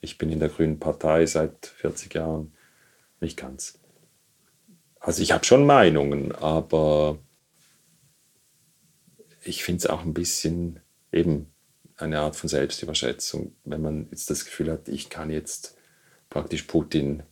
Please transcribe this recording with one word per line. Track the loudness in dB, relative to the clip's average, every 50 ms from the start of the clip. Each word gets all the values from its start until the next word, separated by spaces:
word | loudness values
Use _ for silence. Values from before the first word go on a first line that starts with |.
| -12
Ich | -12 -6 _
bin | -2 -2
in | 0 0
der | 0 -2
Grünen | 2 2 2 2 2 0
Partei | -2 -4 -4 0 2 2 4 6 4
seit | 4 4 0 0 0 -4 _ -20 -20 -20
vierzig | -6 -4 -4 -4 -4 -12 -8 -6
Jahren. | -6 -4 -2 -4 -4 -6 -10 _ _ _ _ _ _ _ _ _ _ _ _ _ _
Nicht | -8 -8 -8 -10
ganz. | -14 -14 -14 -14 -14 -16 -16 _ _ _ _ _ _ _ _ _ _ _ _ _ _ _ _ _ _ _ -20 _ _ _ _ _
Also | -4 -2 0 0 2
ich | 2 2
hab | 2 6
schon | 8 8 8 10
Meinungen, | 8 8 10 8 8 6 6 2 2 0 -2 -2 -4 -6
aber | -4 -2 0 0 0 0 2 2 2 4 4 4 4 2 2 0 -4 -10 _ _ _ _ _ _ _ _ _ _ _ _ _ _ _ _ _ _ _ _ _ _ _ _ _ _ _ _ _ _ _ _ _ _ _ _ _ _ _ -20 _ _ _ -12
ich | -10 -8 -6 -4
find's | -4 -2 -2 0
auch | -2 -2 -2 -2
ein | -4 -4
bisschen | -2 -2 -2 -4 -2 -2 -2 -2 -2 -4 -6 -8 -10 _ _ _ _ _ _ 0
eben | 2 2 2 2 0 -2 -10 _ _ _ _ _ _ _ -20 _
eine | -10 -6 -4 -2 -2
Art | -2 -4 -4
von | -6 -8 -2
Selbstüberschätzung, | 0 0 0 0 -2 -6 -8 -6 -6 -2 -2 -2 -4 -4 -8 -8 -6 -8 -8 -10 -12 _ _
wenn | -10 -6 -4 -4
man | -4 -4 -4 -8 -10
jetzt | -12 -14 -6 -6
das | -6 -6 -6
Gefühl | -10 -6 -6 -4 -4
hat, | -4 -6 -6 -8
ich | -10 -10 -10 -12
kann | -12 -10 -8 -6
jetzt | -6 -6 -6 -8 -12 -14 -14 -18 -20 _ _ _ _ _ _ _ _ _ _ _
praktisch | -6 -6 -6 -4 -8 -8 -8
Putin | 0 0 0 0 2 0 0 0 0 -4 -6 -8 _